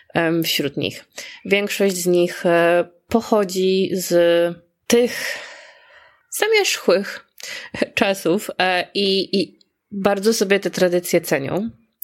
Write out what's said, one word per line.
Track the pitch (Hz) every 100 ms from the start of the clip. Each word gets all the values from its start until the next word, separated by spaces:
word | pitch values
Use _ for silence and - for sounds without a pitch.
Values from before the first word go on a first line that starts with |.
| _
em, | 175 165 165
wśród | 160 - 143 143
nich. | 104 - - - - -
Większość | 185 196 202 - 202 180
z | 180
nich, | 175 175 - 180
e, | 170 170 175 175 _ _
pochodzi | 226 226 214 190 185 185 190 190
z | 190 175 175 170 170 170 175 _ _ _
tych | 240 240 - - - - - - - _ - - _ _
zamierzchłych | - 427 440 381 - - 185 202 - - _ - - - - -
czasów, | - 208 196 165 190 - -
e, | 185 180 -
i, | 196 196 190 - 196
i | - _ _ _ _
bardzo | 202 196 196 202
sobie | 226 190 196
te | 185
tradycje | - 185 175 175 175
cenią. | 165 151 135 175 226 - _ _